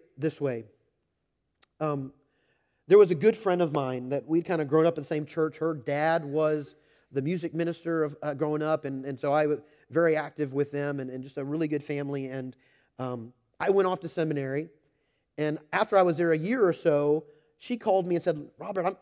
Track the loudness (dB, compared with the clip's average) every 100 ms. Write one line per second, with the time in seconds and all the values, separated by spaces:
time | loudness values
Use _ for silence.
0 | _ -6 -4 -2 -4 -4 -10 _ _ _
1 | _ _ _ _ _ _ _ -6 -4 -4
2 | -8 -14 _ _ _ _ _ _ 6 8
3 | 8 4 2 2 0 0 0 0 -2 -4
4 | -4 -6 0 -2 0 -2 2 4 4 0
5 | -4 -6 -4 -2 -4 -2 -4 -4 -4 0
6 | 0 0 0 0 0 0 -4 -18 _ _
7 | _ -4 -2 -2 -4 -4 -4 -4 -2 -2
8 | -2 -4 -8 -2 -2 0 0 -2 -2 -8
9 | -8 -4 0 2 2 0 -6 _ -4 2
10 | 2 2 -2 -4 -2 -2 -2 -2 -4 -4
11 | -8 -10 -10 -8 -6 -4 -2 -2 -4 -6
12 | -4 -6 -6 -8 -10 -14 _ _ _ -8
13 | -6 -6 -10 -18 _ -2 2 4 2 0
14 | -4 -2 -2 -2 -2 -4 -6 _ _ _
15 | _ _ _ -4 -2 -2 -4 -2 2 4
16 | 4 2 2 0 0 2 2 2 2 2
17 | 2 0 -2 _ _ _ -8 -2 2 2
18 | 2 0 0 -2 -8 -12 -8 -4 -4 -4